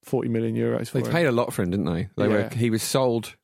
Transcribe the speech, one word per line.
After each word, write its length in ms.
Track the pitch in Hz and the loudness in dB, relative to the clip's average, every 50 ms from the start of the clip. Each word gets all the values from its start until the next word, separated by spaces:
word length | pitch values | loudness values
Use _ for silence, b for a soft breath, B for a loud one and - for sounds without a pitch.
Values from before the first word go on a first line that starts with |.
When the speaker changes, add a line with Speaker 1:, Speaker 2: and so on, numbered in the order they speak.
Speaker 1:
forty 280 | _ - - 127 - 120 | _ -2 -4 -2 0 0
million 260 | 113 113 113 113 113 | 0 0 0 0 0
euros 320 | 117 117 117 117 117 117 - | 0 0 0 0 -2 -4 -4
for 120 | - 131 | -4 -4
Speaker 2:
They 60 | 120 | -2
Speaker 1:
him." 60 | 113 | 0
Speaker 2:
paid 140 | 135 170 170 | 2 2 2
a 60 | 143 | 2
lot 200 | 120 117 123 - | 2 2 0 0
for 100 | - - | -2 -2
him, 80 | 101 87 | -2 0
didn't 200 | 90 101 87 78 | 0 0 0 0
they? 160 | 85 82 95 - _ | 0 -2 -2 -4 _
They 120 | - 101 107 | 0 2 2
were, 120 | 107 104 | 2 2
Speaker 1:
Yeah. 140 | 101 110 - | 0 0 -2
Speaker 2:
he 160 | 113 117 120 | 0 2 2
was 120 | 110 110 | 2 0
sold 520 | - - - 139 131 127 117 117 104 - - _ | -2 0 0 2 2 2 2 0 -2 -6 -14 _